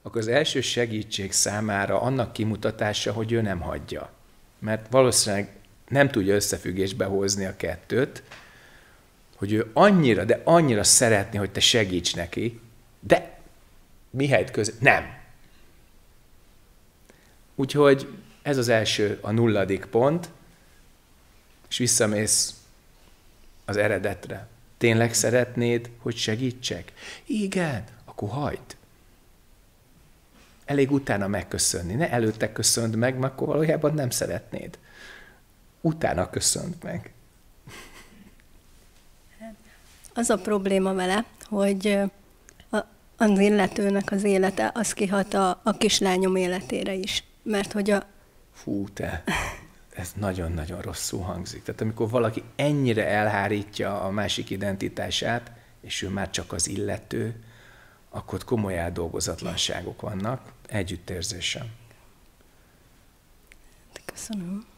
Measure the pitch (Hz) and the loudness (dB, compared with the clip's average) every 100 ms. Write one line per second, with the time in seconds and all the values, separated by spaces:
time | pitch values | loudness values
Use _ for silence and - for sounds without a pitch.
0 | 104 117 110 131 156 139 120 - 120 107 | -4 -4 2 2 2 -2 -2 0 0 -2
1 | 104 - 98 - - 104 107 98 98 98 | -4 -6 -2 0 0 0 0 0 0 0
2 | 120 135 104 - 110 101 113 - 107 104 | 0 0 -2 -2 -2 0 -2 -2 -2 -2
3 | 113 110 110 117 107 90 82 78 - 76 | -2 -2 0 0 0 -2 -4 -8 -8 -10
4 | 69 - - - - _ 107 110 110 131 | -12 -16 -20 -20 -20 _ -4 -4 2 4
5 | 127 110 110 101 101 - - - - 139 | 6 4 0 -2 -4 -10 -20 -20 -2 4
6 | 139 117 95 101 - 92 - 92 95 98 | 4 4 4 2 2 -4 -4 -2 -2 -2
7 | 101 98 98 98 95 - 85 - - 110 | -2 0 0 -2 -4 -4 -6 -6 -2 0
8 | 151 - - - - - - - - - | 0 -4 -20 -20 -20 -20 -20 -20 -20 -20
9 | _ _ _ - 101 107 - 143 196 190 | _ _ _ -8 -2 0 0 6 8 8
10 | 139 95 101 113 - 170 151 107 101 - | 6 4 4 2 6 6 6 4 6 6
11 | 120 104 101 101 98 - - 120 98 90 | 6 4 2 -4 -4 2 4 4 2 0
12 | 82 87 85 - 110 - - - - _ | -2 -4 -6 -4 -4 -6 -20 -20 -20 _
13 | 101 160 - - - - - - _ - | 2 2 2 -18 -20 -20 -20 -20 _ -20
14 | - 127 139 123 - - 107 - 131 95 | -12 -2 4 4 4 0 -2 4 4 4
15 | 73 - - - - - - - - - | 0 -16 -20 -20 -20 -20 -20 -20 -20 -20
16 | - - - - - - - - - _ | -20 -20 -20 -20 -20 -20 -20 -20 -20 _
17 | - - _ _ _ - 131 147 143 139 | -20 -20 _ _ _ -4 -2 6 6 6
18 | - - - - 143 139 120 113 104 - | 2 -16 -20 -10 -2 0 4 2 2 0
19 | 104 101 101 110 117 104 95 98 - 117 | 0 0 -2 2 4 4 0 -2 0 2
20 | 135 170 170 - - - - - - _ | 4 2 -6 -18 -20 -20 -20 -20 -20 _
21 | _ _ _ - _ _ - - 123 - | _ _ _ -20 _ _ -12 -2 0 4
22 | 107 104 107 - - - - - - - | 2 2 2 0 0 -6 -20 -20 -20 -20
23 | - - - - - - - 104 104 98 | -20 -20 -20 -20 -20 -16 -4 0 2 2
24 | 101 92 - 104 - - - - 117 113 | 0 -4 -8 -12 -12 -20 -20 2 4 6
25 | 117 117 117 123 120 - 120 117 117 - | 4 2 4 4 2 0 2 0 -2 -8
26 | 123 117 - 110 131 113 - 85 - - | -6 -2 -2 0 -2 -4 -8 -8 -10 -18
27 | - - - 220 196 190 165 117 117 - | -18 -18 -6 -4 -2 -2 -2 -4 -8 -18
28 | - - 107 131 131 - - - _ _ | -18 -8 -6 -4 -4 -6 -12 -20 _ _
29 | - _ _ _ _ - _ _ _ - | -20 _ _ _ _ -20 _ _ _ -20
30 | _ - _ - - - - 143 135 139 | _ -20 _ -20 -20 -20 -2 2 4 2
31 | 139 101 98 101 - 98 - 90 87 110 | 2 0 0 -2 -4 -2 -2 -2 -4 -2
32 | 170 120 110 - 117 - 107 - 113 110 | 0 2 0 0 -4 0 0 0 0 0
33 | 123 131 131 - - 143 160 151 151 151 | 0 0 -4 -2 -2 0 2 2 0 0
34 | 123 - - 87 - - - - - - | -2 -2 -4 -4 -6 -12 -12 -16 -20 -20
35 | - - - - _ _ _ _ 165 160 | -20 -20 -20 -20 _ _ _ _ -2 0
36 | - 82 92 - - - - 175 - 87 | -2 -2 -2 -2 -2 -2 -6 -10 -10 -10
37 | - - - _ - - - - - - | -12 -20 -20 _ -20 -20 -20 -20 -20 -20
38 | - - - - - - - - - - | -20 -20 -20 -20 -20 -20 -20 -20 -20 -20
39 | - - _ - 220 214 - - - - | -20 -20 _ -20 -20 -20 -20 -20 -20 -20
40 | - - 233 208 180 208 190 190 190 190 | -10 -4 2 2 2 0 2 2 2 0
41 | 185 196 226 - - 208 196 196 208 202 | 0 0 -2 -12 -6 0 0 2 2 2
42 | 196 - - _ - _ - 214 - - | 0 -4 -20 _ -20 _ -4 -4 -4 -18
43 | _ - 220 196 202 208 185 - 202 196 | _ 2 4 6 6 6 2 2 0 0
44 | 196 196 208 190 190 190 - - 208 - | 0 0 2 4 2 2 -2 -2 -4 -2
45 | 202 196 190 202 190 180 226 202 214 - | 0 0 0 2 0 0 -2 2 2 4
46 | 190 185 190 185 185 180 - 196 - 190 | 2 2 2 2 0 -2 -4 -6 -4 -6
47 | 202 - - - 233 202 202 214 202 202 | -4 -6 -8 -12 -4 -2 -2 -2 2 0
48 | - - _ - _ - - 101 95 - | 0 -20 _ -20 _ -14 -6 -6 -6 -6
49 | - 82 - - - - - - - - | -6 -6 -4 -4 -4 -10 -18 -20 -18 -12
50 | 90 95 101 92 82 82 80 90 - - | -12 -4 -4 -2 -4 -4 -6 -8 -10 -8
51 | - - 87 90 90 - - 110 110 110 | -6 -6 -6 -6 -8 -10 -10 -4 -4 -2
52 | 113 123 113 - - - 143 147 131 107 | 0 0 0 -2 -10 -2 0 2 2 0
53 | 87 104 107 113 107 104 101 - 101 98 | 0 2 2 0 0 -2 -4 -6 -4 -2
54 | 95 101 101 - 110 98 101 98 101 - | -4 -2 -2 -4 -6 -4 -4 -4 -4 -6
55 | 95 - - 117 - - - - - - | -6 -4 -2 -4 -6 -20 -20 -20 -10 -8
56 | 95 98 95 - - - - 98 101 95 | -6 -4 -4 -6 -6 -6 -4 -4 -4 -6
57 | - 120 113 113 - - - - - _ | -6 -6 -6 -8 -18 -20 -20 -20 -20 _
58 | _ - - 95 - 117 101 87 85 87 | _ -16 -10 -10 -4 -4 -2 -2 -4 -4
59 | 85 95 - 82 90 87 - - 98 - | -6 -4 -6 -6 -6 -4 -4 -4 -8 -10
60 | 85 92 104 131 - - - 107 90 82 | -8 -6 -6 -6 -12 -20 -8 -6 -4 -8
61 | - 90 85 87 - - 117 - - - | -8 -8 -8 -6 -6 -6 -10 -16 -20 -20
62 | - _ - _ _ _ _ _ _ _ | -20 _ -20 _ _ _ _ _ _ _
63 | _ _ _ _ _ - - _ _ - | _ _ _ _ _ -20 -20 _ _ -20
64 | - - - 214 175 196 233 | -18 -16 -8 -8 -6 -8 -10